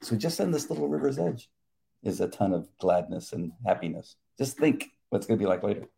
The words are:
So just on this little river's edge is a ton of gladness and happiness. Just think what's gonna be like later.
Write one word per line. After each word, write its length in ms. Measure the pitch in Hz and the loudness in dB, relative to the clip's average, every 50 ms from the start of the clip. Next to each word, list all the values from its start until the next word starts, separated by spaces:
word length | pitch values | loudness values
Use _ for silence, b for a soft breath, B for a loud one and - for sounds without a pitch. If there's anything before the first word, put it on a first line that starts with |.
So 140 | - - 120 | -4 -2 -2
just 240 | 104 110 165 - - | 0 0 -2 -2 0
on 120 | 202 180 | 0 2
this 180 | 160 147 - - | 2 0 0 -2
little 180 | 156 151 147 143 | -2 -2 0 0
river's 300 | 151 151 147 139 135 135 | 0 2 2 0 0 2
edge 300 | 170 - - - - _ _ _ _ _ _ _ _ _ _ _ - | -2 -2 -2 -4 -10 _ _ _ _ _ _ _ _ _ _ _ -4
is 160 | 101 92 - | -4 0 0
a 80 | 90 - | -2 -2
ton 240 | - - 104 98 | 0 0 2 2
of 160 | 90 82 - - _ - | 2 0 -2 -6 _ -2
gladness 540 | - 90 87 90 87 - 92 90 - - | 2 4 4 4 2 0 -8 -10 -8 -8
and 200 | 87 85 87 82 - - 120 | -8 -6 -6 -8 -8 -6 0
happiness. 480 | 95 90 87 87 82 82 82 - - - _ _ _ _ - | 0 0 0 0 -6 -6 -6 -10 -16 -20 _ _ _ _ -4
Just 180 | 135 131 - | -4 -4 0
think 340 | - 151 151 123 - - - _ _ _ - | 2 4 4 4 2 -2 -10 _ _ _ -4
what's 160 | - 101 - | -2 -2 0
gonna 120 | - 113 98 | 2 0 2
be 80 | 101 | 4
like 160 | 92 90 90 - | 2 2 2 2
later. 220 | 101 104 - - - _ | -2 -2 -2 -6 -14 _